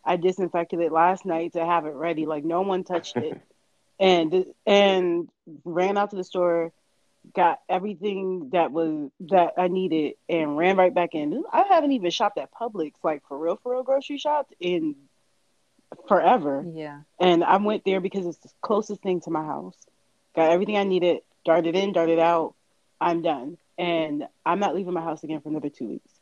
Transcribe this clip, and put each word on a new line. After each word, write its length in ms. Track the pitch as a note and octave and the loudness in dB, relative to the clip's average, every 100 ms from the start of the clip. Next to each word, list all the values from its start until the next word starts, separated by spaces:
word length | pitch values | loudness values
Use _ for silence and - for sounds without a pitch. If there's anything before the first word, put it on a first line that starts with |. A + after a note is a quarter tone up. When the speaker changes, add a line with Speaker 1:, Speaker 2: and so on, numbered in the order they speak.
Speaker 1:
I 140 | - F3 | -2 0
disinfected 640 | F3 F#3 F3+ F3 E3+ E3+ | 0 0 -2 -2 -4 -2
it 120 | E3 | 0
last 340 | D#3+ E3+ F#3 G3 | 4 2 2 -4
night 280 | E3 E3+ | -4 -4
to 120 | E3+ E3 | -4 0
have 200 | E3+ D#3 | 0 -2
it 80 | |
ready. 320 | C3+ E3 D#3+ D#3 | -6 -4 -4 -4
Like, 180 | D3+ | -4
no 180 | D3+ E3+ | -2 -2
one 220 | G3 F#3+ | -2 -2
touched 340 | F#3 F3 - - | -4 -6 -4 -6
it. 220 | - - _ | -6 -10 _
Speaker 2:
<laughs> 60 | _ _ _ _ _ | _ _ _ _ _
Speaker 1:
And, 460 | F#3+ F3 D#3+ F3+ F#3 - - | 4 4 4 0 -2 -6 4
and 640 | G3+ G3+ F#3+ F3+ E3+ E3 _ - D3+ | 6 6 4 0 -2 -4 _ -20 -16
ran 320 | - E3+ F#3 G3+ | -6 -2 0 0
out 140 | G3+ | -2
to 60 | G3+ | -4
the 80 | |
store, 500 | F#3 F#3 F3 E3+ E3 _ _ _ _ _ - - | -8 0 0 0 -2 _ _ _ _ _ -12 0
got 240 | E3+ D#3 _ | 0 0 _
everything 800 | F#3 G3 E3+ G#3 F#3+ F#3+ F#3 C#3 | -4 -4 -6 -6 -4 -4 -6 -2
that 200 | F3 D#3 | 0 0
was, 400 | D3 E3 D#3 C#3+ _ E3+ | 0 -2 -2 -8 _ 2
that 240 | F#3+ E3+ - | 4 4 2
I 80 | F3+ | 0
needed, 480 | F#3 F#3 D#3+ D3 - - | 0 0 0 -2 -6 -4
and 300 | E3+ D3+ D3 | -2 0 0
ran 180 | F3+ F#3 | 2 4
right 160 | F#3 | 4
back 220 | F3 E3+ | 4 -2
in. 300 | D#3+ D3 G#3 G#4 | -2 -6 -6 -2
I 120 | C4 G4 | 2 6
haven't 220 | F4+ D4 | 6 4
even 180 | C4+ F3 | 0 0
shopped 300 | - G#3 - | 0 -2 -2
at 120 | C3+ | -10
Publix, 420 | - A#3+ G#3 D#3 _ | -8 -8 -4 -8 _
like, 180 | E3+ D3+ _ | -4 -4 _
for 100 | C#3 | -6
real, 200 | D#3+ G3 | -4 -4
for 120 | B3 | -4
real 100 | B3+ | -6
grocery 340 | B3+ C4+ C#4 C#4+ | 0 -2 -2 -6
shopped 380 | D4+ D4 C#4 _ | -2 -2 -4 _
in 360 | F3 F3 D#3 C#3+ _ _ _ _ _ _ _ _ _ - - | -4 -2 -2 -6 _ _ _ _ _ _ _ _ _ -20 0
forever. 580 | F#3+ E3 A#3+ C#3+ C#3 F3+ | 2 4 4 2 -6 -8
Speaker 3:
Yeah. 280 | D#3+ D3+ C#3+ - _ | -12 -12 -14 -20 _
Speaker 1:
And 240 | F3+ E3+ | 2 4
I 140 | E3+ F#3+ | 4 2
went 280 | G#3 G#3+ - | 2 -2 -2
there 140 | F#3+ | -2
because 260 | F#3 G3 F3 | -2 -6 -6
it's 140 | D#3+ | -10
the 100 | - _ | -18 _
closest 440 | - G#3 - G3+ | -2 -2 -2 -6
thing 180 | G3 F3+ | -4 -4
to 80 | E3 | -4
my 160 | D#3+ D#3 | -6 -6
house. 320 | C#3+ F#3 - _ _ _ _ _ - | -8 -10 -18 _ _ _ _ _ 2
Got 140 | D#3+ | 4
everything 260 | E3+ G3+ G#3 | 4 2 0
I 60 | |
needed, 360 | G3 F#3 F3 D#3+ _ _ - | 2 2 2 0 _ _ 2
darted 300 | E3 E3 F3 | 2 2 0
in, 180 | G3 | 0
darted 240 | F3+ E3 E3 | 0 2 4
out. 380 | E3 E3+ D#3 _ _ _ _ _ | 4 2 -2 _ _ _ _ _
I'm 220 | E3+ E3+ | -2 -2
done. 380 | E3+ C#3+ C3 E3+ _ - | -2 -4 -8 -16 _ -8
And 500 | F3 E3+ D#3 D3 - _ | -4 -2 -2 -6 -8 _
I'm 140 | - F3+ | -4 -2
not 140 | G3+ | -2
leaving 200 | D#3+ F3+ F3+ | -4 -4 -6
my 60 | |
house 200 | E3 D#3 | -6 -8
again 180 | - D#3 | -8 -10
for 80 | D3+ | -6
another 200 | D3+ C#3+ | -6 -6
two 180 | _ A2+ | _ -10
weeks. 220 | - _ _ | -10 _ _